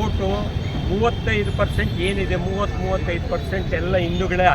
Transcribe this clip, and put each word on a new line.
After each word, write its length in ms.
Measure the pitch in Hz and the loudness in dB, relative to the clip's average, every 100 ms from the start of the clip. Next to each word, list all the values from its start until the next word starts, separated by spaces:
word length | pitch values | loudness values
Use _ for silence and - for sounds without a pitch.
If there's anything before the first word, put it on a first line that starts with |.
ಓಟು 280 | 214 214 196 202 208 - - 160 139 | 0 0 0 -2 -2 -4 -4 -4 -2
ಮೂವತ್ತೈದು 640 | 190 233 233 220 214 196 196 | 2 2 2 0 0 0 0
ಪರ್ಸೆಂಟ್ 340 | 202 - 208 180 180 | 0 2 0 0 0
ಏನಿದೆ, 300 | 196 185 185 | 0 0 0
ಮೂವತ್ತು, 420 | 185 196 202 190 | 0 -2 -2 -2
ಮೂವತ್ತೈದು 440 | 190 185 180 170 165 | 0 0 0 -2 -2
ಪರ್ಸೆಂಟ್ 440 | 175 - 190 175 | -4 -2 -2 -2
ಎಲ್ಲ 220 | 165 170 190 | -2 0 2
ಹಿಂದೂಗಳೇ 500 | 170 175 185 185 180 | 2 0 0 4 4